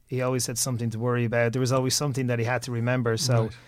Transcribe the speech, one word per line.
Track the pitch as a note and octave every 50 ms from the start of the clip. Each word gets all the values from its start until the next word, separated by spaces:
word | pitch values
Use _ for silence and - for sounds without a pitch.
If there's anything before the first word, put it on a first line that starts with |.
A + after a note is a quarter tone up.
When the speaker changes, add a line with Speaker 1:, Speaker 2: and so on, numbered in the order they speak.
| _ -
Speaker 1:
he | B2+ B2+
always | B2+ B2+ C3 B2+ A#2+ -
had | B2 A2+
something | - C#3 B2 A2 A#2+ A#2
to | G#2+ G#2+
worry | A#2 B2 B2 A#2+ A#2+
about. | A2+ A#2 A#2+ A#2 A#2
There | A2+ B2+
was | C3 A#2+
always | C3 C3 C3 C3 B2+
something | - D3 D3 B2 C3 C3
that | B2 B2 A#2
he | A2+
had | A2+ B2+ B2
to | A#2+ B2+
remember. | A#2+ A#2 A2+ B2 B2+ B2+ A#2+ A#2 A2+
So | A2+ C#3 B2+ B2 A#2
Speaker 2:
Right. | A2+ G#2+ - - -